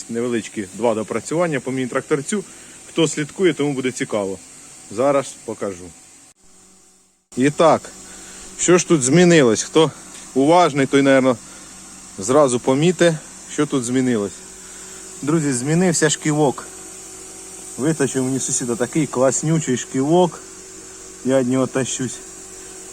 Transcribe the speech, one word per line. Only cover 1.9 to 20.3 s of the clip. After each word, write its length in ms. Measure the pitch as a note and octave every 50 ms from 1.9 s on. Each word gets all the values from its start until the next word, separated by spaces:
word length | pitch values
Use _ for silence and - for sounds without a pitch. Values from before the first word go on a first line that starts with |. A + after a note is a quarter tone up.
| - C3+ - - D#3 C#3+ C#3 - G#3+ G3+ - - - - - - - - - -
Хто 180 | - - E3
слідкує, 460 | D3+ - D#3 D3+ C#3+ - - F#3+ F3 D3+
тому 200 | - C#3+ D3 C#3
буде 180 | B2+ B2 B2+
цікаво. 480 | A#2+ - C3+ - A#2 G#2 G2+ F#2+ F#2+ F#2 - - - - - - - - - -
Зараз 440 | G#2 G#2 C3 C#3+ C#3 C#3 C3 - - - -
покажу. 400 | - G#2+ - A2 G2+ F#2+ F2 F2+ F2 - - - - - - - - _ _ _ - - _ _ _ _ _ _ _ _ _ _ _ _ _ _ _ -
І 120 | B2 B2+ D3
так, 420 | D3 - - D#3 B2+ A2 - - - - - - - - - - - - - - - -
що 180 | - - F3
ж 100 | F3+ -
тут 160 | - F3 D3+ A#2+
змінилось? 600 | C3 C#3+ F3 F3+ F3 E3+ D#3+ C3 A#2 G#2+ - -
Хто 280 | - - D#3 D#3+ C#3+ - - - - - - - - -
уважний, 520 | C3 C#3 D3+ E3+ F3+ F3 D#3 C3 C#3+ C3+
той, 160 | - - C#3
наверно, 360 | C#3 C#3 C3+ C3+ B2+ C3 B2 - - - - - - - - - - - - - - - -
зразу 420 | - F#2+ A2 B2+ D#3 D3 C3 A#2+ A#2
поміте, 600 | - C3+ C3 C#3 D#3 F3+ F3 - E3+ E3+ D#3+ D3+ - - - - - - -
що 120 | - D3
тут 180 | C#3+ C#3+ C3+ A#2
змінилось. 480 | A#2+ B2+ C3 C3 B2+ A#2+ G#2 G2+ F#2+ - - - - - - - - - - - - - - - - - -
Друзі, 320 | - C#3 D#3+ E3 D3 C#3+ C3
змінився 560 | A#2 B2 D3 D#3+ E3+ F#3+ F3+ D#3+ - D#3+ D3+
шківок. 580 | D3 - - D3+ D3 D3+ D3+ C3 A#2+ - - - - - - - - - - - - - - - - - - - - - - - -
Витащив 460 | - B2 D#3 D#3+ - C#3 B2 - C3+ B2+
мені 160 | B2+ C3+ B2+
сусіда 360 | - - C#3 - C3+ A#2+ A#2+
такий 320 | G#2 B2 A#2 - E3 C#3+
класнючий 680 | - - B2 B2+ C3+ B2 - - D3+ E3 D#3+ D3+ C3+ B2+
шківок. 640 | A#2 - - - C3 C3+ D3 E3 F3+ F3+ E3+